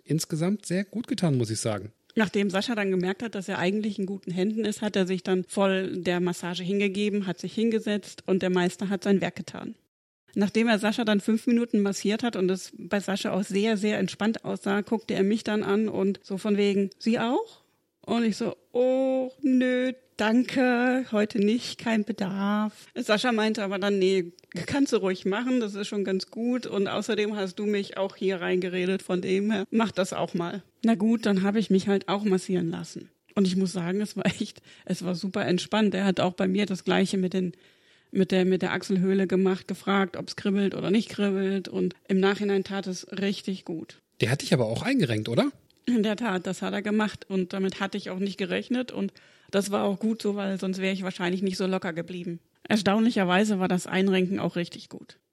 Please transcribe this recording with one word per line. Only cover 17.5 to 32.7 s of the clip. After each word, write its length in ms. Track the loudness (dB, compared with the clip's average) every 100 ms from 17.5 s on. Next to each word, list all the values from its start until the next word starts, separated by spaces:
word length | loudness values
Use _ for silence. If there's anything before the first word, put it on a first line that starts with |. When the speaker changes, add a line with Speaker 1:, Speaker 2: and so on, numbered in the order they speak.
| -12 _ _ _ _
Speaker 2:
Und 220 | -2 0
ich 140 | 2 0
so, 180 | -4 -6 _
„Oh, 600 | 2 4 4 2 2 -2 -2
nö, 500 | 2 4 4 2 0 -4 _ -2
danke, 880 | 4 4 4 2 4 4 2 2 0
heute 280 | 0 0 2
nicht, 400 | 2 2 -2 -6
kein 260 | -2 0 0
Bedarf.“ 840 | -2 -4 -2 0 0 -2 -6 -14 -6
Sascha 360 | 0 2 2
meinte 300 | 2 0 0
aber 140 | -2 0
dann, 220 | 0 4
„Nee, 320 | 4 2 0 -10 _ -10 -4
kannst 280 | 0 2
du 40 | 2
ruhig 280 | 0 -2 -2
machen, 340 | -2 0 0
das 160 | 0 -4
ist 120 | -4
schon 180 | -2 0
ganz 260 | -2 -4
gut 340 | -4 -2 -2 -2
und 220 | -2 -2
außerdem 480 | -2 -2 -2 -2 -2
hast 240 | -6 -4
du 60 | -2
mich 320 | 0 -2 -4
auch 180 | -4 -2
hier 240 | -2 0
reingeredet, 600 | 0 0 0 -2 0 -2
von 200 | -2 -2
dem 300 | 0 0 0
her, 140 | -2 0
mach 220 | 0 0
das 220 | 0 -2
auch 200 | -2 -4
mal.“ 300 | -4 -4 -8 -12 -2
Na 120 | 2 2
gut, 300 | 2 2 2
dann 180 | 2
habe 160 | 2 2
ich 100 | 4
mich 180 | 4 4
halt 200 | 0 0
auch 160 | -2
massieren 460 | 2 0 0 -2
lassen. 400 | -2